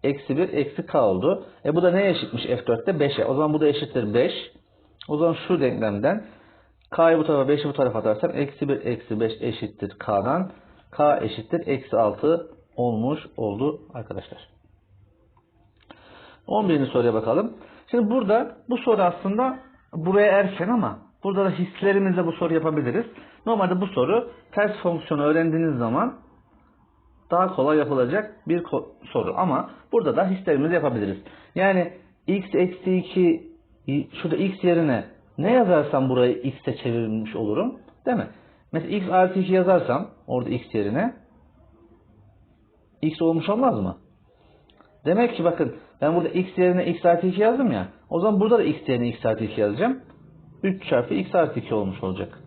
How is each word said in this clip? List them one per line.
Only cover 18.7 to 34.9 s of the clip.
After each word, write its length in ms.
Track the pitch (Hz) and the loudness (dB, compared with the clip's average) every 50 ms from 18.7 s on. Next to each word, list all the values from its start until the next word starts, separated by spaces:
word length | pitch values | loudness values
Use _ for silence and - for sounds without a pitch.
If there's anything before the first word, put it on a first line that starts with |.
| 240 | -6
soru 240 | 233 - 254 220 208 | -2 2 2 2 4
aslında 580 | 190 175 175 - - 190 196 220 254 262 262 - - - _ _ _ _ - | 4 0 0 -2 -4 -4 -2 0 -2 -2 -2 -6 -14 -20 _ _ _ _ -10
buraya 380 | 165 160 175 185 202 208 208 | -6 -2 2 4 4 4 6
erken 380 | 190 202 202 190 190 185 170 196 | 4 4 2 0 -2 -4 -2 -2
ama 300 | 247 233 160 113 101 - - _ _ _ - | 0 0 0 -2 -6 -8 -16 _ _ _ -6
burada 220 | 196 196 190 196 | -4 -2 0 0
da 40 | 190 | 0
hislerimizle 760 | 151 147 180 180 - - 196 202 196 196 196 190 180 185 175 | 0 -2 -4 -6 -4 -2 0 2 2 4 2 2 2 0 0
bu 60 | 165 | -2
soru 220 | 165 - 180 165 165 | -2 -2 -2 0 0
yapabiliriz. 520 | 160 156 160 156 151 139 123 120 196 233 - - - - - - - _ | 2 0 0 -2 0 -2 0 -2 -2 -4 -4 -10 -20 -20 -20 -20 -10 _
Normalde 360 | 220 226 208 190 180 185 185 | -2 0 0 2 0 0 -2
bu 60 | 202 | -2
soru 440 | 190 - - 127 139 196 233 240 - - - - _ | -2 0 0 2 2 2 0 0 -4 -14 -20 -20 _
ters 260 | - 202 208 208 208 | -2 0 0 0 -2
fonksiyonu 460 | - - 180 170 160 - - 160 143 143 | -2 -2 -2 -2 -2 -4 -4 -2 0 2
öğrendiğiniz 540 | 147 156 165 165 165 156 165 165 160 143 | 2 2 2 2 2 2 0 0 0 0
zaman 420 | 123 120 113 120 151 214 254 - - - - _ _ _ _ _ _ _ _ _ _ _ _ _ _ _ _ _ _ _ _ | 0 -2 0 0 0 -2 -2 -6 -10 -20 -20 _ _ _ _ _ _ _ _ _ _ _ _ _ _ _ _ _ _ _ _
daha 240 | 170 175 185 185 185 | 0 0 0 0 0
kolay 220 | - 131 143 151 | 0 0 2 2
yapılacak 580 | 151 143 147 143 131 123 123 156 208 214 - - - _ | 2 2 0 0 0 0 0 0 -4 -4 -6 -14 -16 _
bir 160 | 156 165 175 170 | -2 -2 -2 -2
ko-, 220 | - 151 139 - - - _ - | -4 -6 -6 -6 -8 -20 _ -20
soru. 280 | - - 120 104 90 90 | -6 -4 -4 -2 -2 -2
Ama 320 | - 185 180 143 160 - - - - - _ | 0 0 0 0 -2 -4 -6 -12 -20 -12 _
burada 240 | - 233 220 151 117 | -2 0 0 2 2
da 120 | - 196 | 2 2
hislerimizle 480 | 190 190 185 - 180 151 147 143 160 175 | 0 0 -2 0 0 2 2 2 2 2
yapabiliriz. 420 | 170 147 139 120 113 104 98 95 98 - - - - - - _ | 2 0 0 -2 -2 -2 -4 -4 -8 -10 -20 -20 -20 -20 -10 _
Yani 380 | 175 190 196 190 185 170 170 - - - _ _ _ _ | 0 2 2 4 2 0 -2 -6 -16 -20 _ _ _ _
x 280 | - 190 202 190 - - | -2 -2 -2 -2 -2 0
eksi 400 | 135 180 185 180 - - 165 - | 2 2 2 -2 -6 -2 0 0
iki, 560 | 180 180 - - 190 180 170 160 - - - - _ _ _ _ _ _ - 135 147 139 - - - | 0 0 -2 0 2 4 4 4 0 -4 -14 -20 _ _ _ _ _ _ -4 -2 -2 -4 -4 -10 -8
şurada 140 | - 170 156 | -4 -4 -2
x 280 | - 180 196 190 - - | 0 0 -2 -2 0 2
yerine 420 | 180 170 170 165 151 | 2 4 4 4 2